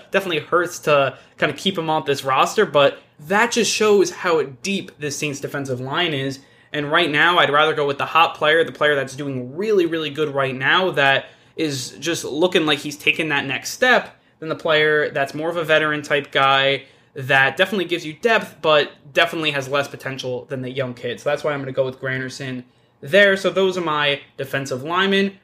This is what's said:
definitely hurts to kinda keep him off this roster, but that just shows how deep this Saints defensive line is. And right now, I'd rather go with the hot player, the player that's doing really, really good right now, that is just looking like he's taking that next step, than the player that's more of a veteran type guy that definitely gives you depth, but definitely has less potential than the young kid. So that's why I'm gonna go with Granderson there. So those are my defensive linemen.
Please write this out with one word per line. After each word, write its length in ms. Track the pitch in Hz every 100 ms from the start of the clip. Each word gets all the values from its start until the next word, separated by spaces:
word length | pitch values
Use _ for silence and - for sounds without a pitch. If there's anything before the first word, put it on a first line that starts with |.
| -
definitely 280 | 190 185 151
hurts 400 | - 170 170 -
to 380 | 156 143 131 - - -
kinda 180 | 160 -
keep 220 | 196 170
him 120 | 160
off 160 | 156 151
this 180 | 131
roster, 420 | 131 135 175 220 175
but 340 | 147 139 - _ -
that 320 | 147 208 233
just 200 | 233 196
shows 400 | - 214 202 175
how 300 | - 180 160 135 123
deep 300 | 196 190 - -
this 180 | 147 -
Saints 220 | 151 131
defensive 400 | 139 147 135 123
line 340 | 131 160 175
is. 260 | 139 135 135 - _ _
And 180 | 151 147
right 180 | 165 160
now, 280 | 147 170 175
I'd 100 | 139
rather 240 | 147 156
go 140 | 151 143
with 100 | 139
the 80 | 123
hot 300 | 160 160 -
player, 280 | 151 160
the 80 | 156
player 220 | - 151 143
that's 200 | 127 131
doing 400 | 143 127 123 156
really, 300 | 220 202 165
really 240 | 165 151
good 260 | 143 147 139
right 200 | 135 127
now, 360 | 139 175 185
that 340 | 147 139 135 - - _ -
is 360 | 156 135 - -
just 260 | 151 160 -
looking 400 | 147 180 180 151
like 140 | 147
he's 180 | 147 143
taking 320 | 160 165 156
that 160 | 143 139
next 260 | 120 -
step, 480 | - 254 214 - - _ _
than 100 | 160
the 60 | 147
player 540 | 170 151 151 151 143
that's 240 | 143 139
more 160 | 151 165
of 60 | 170
a 80 |
veteran 380 | 156 156 156 151
type 280 | 143 147 139
guy 520 | 143 135 135 139 135 - _ _ 147
that 400 | 131 135 135 -
definitely 300 | 190 208 165
gives 200 | 170 151
you 80 |
depth, 440 | 151 233 214 - -
but 300 | 160 151 123 - 143
definitely 380 | 170 170 165 156
has 180 | 143 127
less 180 | 143 135
potential 580 | 127 131 131 127 123 -
than 120 | 131
the 80 | 127
young 240 | 131 127
kid. 260 | 120 120 107
So 100 | 147
that's 140 | 143
why 100 | 151
I'm 80 | 139
gonna 100 | 135
go 140 | 135 131
with 160 | -
Granderson 600 | 131 131 127 - 135 127 - _ _ _
there. 380 | 139 190 202 190
So 120 | 185
those 280 | 180 190 185
are 40 |
my 400 | 165 151 143 139 - -
defensive 480 | 135 139 135 127
linemen. 540 | 151 180 196 196 196 -